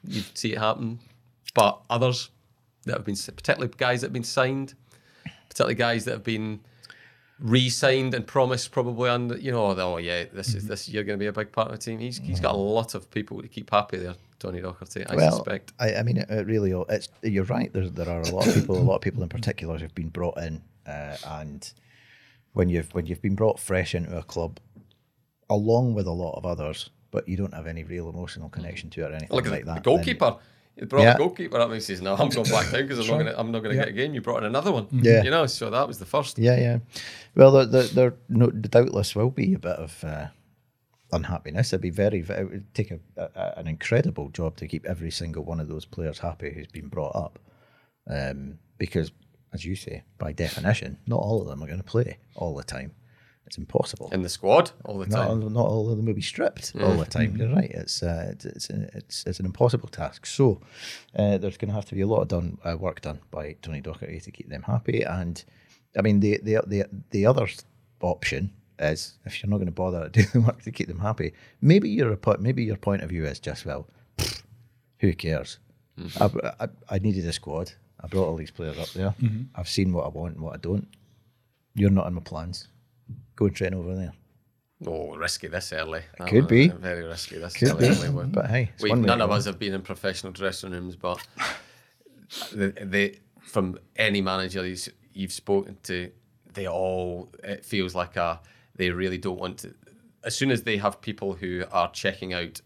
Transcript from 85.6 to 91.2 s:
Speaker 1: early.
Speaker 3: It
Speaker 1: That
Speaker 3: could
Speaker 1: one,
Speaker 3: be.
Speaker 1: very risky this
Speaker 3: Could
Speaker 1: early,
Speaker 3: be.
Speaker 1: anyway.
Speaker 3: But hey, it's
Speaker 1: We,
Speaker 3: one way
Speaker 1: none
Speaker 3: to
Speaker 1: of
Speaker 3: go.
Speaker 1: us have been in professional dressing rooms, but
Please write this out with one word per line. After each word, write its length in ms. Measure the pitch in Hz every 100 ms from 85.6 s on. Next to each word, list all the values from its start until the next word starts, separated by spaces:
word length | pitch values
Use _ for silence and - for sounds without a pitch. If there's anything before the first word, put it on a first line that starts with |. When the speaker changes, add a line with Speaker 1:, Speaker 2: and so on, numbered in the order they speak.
| -
Speaker 1:
early. 260 | 80 80 80
Speaker 3:
It 60 | 82 -
Speaker 1:
That 80 | -
Speaker 3:
could 140 | 107
Speaker 1:
one, 40 | 87
Speaker 3:
be. 200 | 113 151
Speaker 1:
very 340 | 175 92 87 82
risky 320 | 82 - 82
this 160 | 85 -
Speaker 3:
Could 140 | 131
Speaker 1:
early, 180 | - 123
Speaker 3:
be. 60 | 202 -
Speaker 1:
anyway. 200 | 139 -
Speaker 3:
But 200 | - -
hey, 220 | 117 120
it's 80 | -
Speaker 1:
We, 60 | 107
Speaker 3:
one 120 | 117
way 60 | 113
Speaker 1:
none 100 | 120
Speaker 3:
to 60 | 107
Speaker 1:
of 40 |
Speaker 3:
go. 60 | 104
Speaker 1:
us 100 | 101
have 140 | 92
been 140 | 101
in 80 | 95
professional 500 | 95 92 98 92 95
dressing 400 | 87 95 90 95
rooms, 240 | 90 90 87
but 240 | - 90